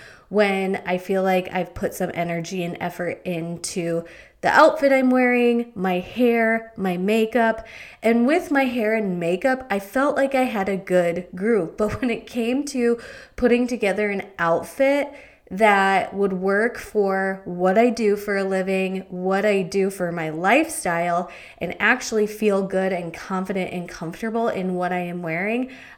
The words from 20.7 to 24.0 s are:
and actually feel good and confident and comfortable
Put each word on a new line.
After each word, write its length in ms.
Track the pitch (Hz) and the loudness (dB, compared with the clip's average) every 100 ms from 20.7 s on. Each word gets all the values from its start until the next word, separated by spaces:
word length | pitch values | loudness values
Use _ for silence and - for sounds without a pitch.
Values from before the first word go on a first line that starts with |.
| - 185 170 175 170 185 - - - | -2 -2 0 0 -2 -4 -12 -20 -8
and 180 | 170 - | -8 -2
actually 480 | 208 247 - 220 208 | 0 0 0 -2 -2
feel 340 | 208 214 196 | 0 0 2
good 320 | 190 190 190 | 0 0 0
and 180 | 180 170 | -2 -6
confident 600 | - - 185 190 196 180 | -10 -6 -6 -4 -4 -4
and 160 | 180 170 | -6 -10
comfortable 580 | - | -10